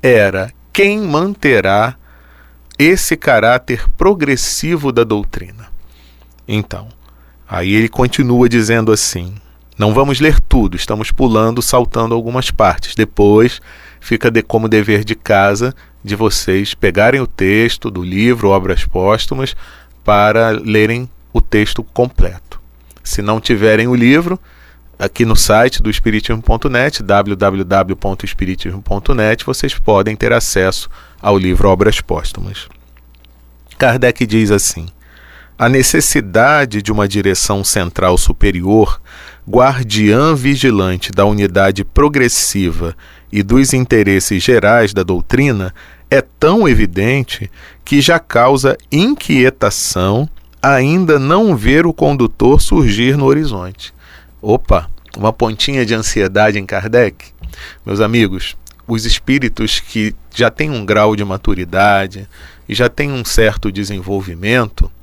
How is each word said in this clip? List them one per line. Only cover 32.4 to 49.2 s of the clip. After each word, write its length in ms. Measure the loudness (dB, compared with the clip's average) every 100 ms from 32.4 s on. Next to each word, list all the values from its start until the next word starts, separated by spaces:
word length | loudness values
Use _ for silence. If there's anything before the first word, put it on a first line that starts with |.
| -10 -12 -18 -20 -20 -20 _ _ _ _ _ _ -20 -2
Kardec 480 | 0 2 0 0
diz 280 | 0 0 2
assim: 340 | 2 0 -6 -14 -18 -20 -20 -20 -20 -20 -2
"A 100 | 0
necessidade 1120 | 2 2 0 0 -2 0 2 4 2 0 -4
de 120 | -4
uma 160 | -2 0
direção 560 | 0 0 0 -2 -2
central 520 | -2 -2 -4 -2 2 2
superior, 840 | 2 2 2 2 2 2 2 0 -6 -20 -20 -20 -2
guardiã 880 | 2 2 2 -4 0 2 4 2
vigilante 760 | 2 0 2 2 2 0 -4 -6
da 160 | 0 0
unidade 580 | 2 0 2 0 0
progressiva 1120 | -2 2 2 2 0 0 -4 -2 -2 -2 -6 -10 -20 -20 -8
e 120 | -4
dos 320 | 2 2 2
interesses 680 | 0 2 2 4 2 0 -2
gerais 520 | 2 2 4 4 2
da 80 | -2
doutrina, 720 | -2 -2 0 0 0 -2 -6 -12 -20 -20 -2
é 120 | -2
tão 440 | -2 _ 2 4 4
evidente 840 | 4 2 0 -2 -2 -4 -8 -12 -14 -20 -20
que 160 | -2 0
já 180 | 2 0
causa 600 | 0 0 2 2 0 -2 -2
inquietação 1400 | 0 0 -2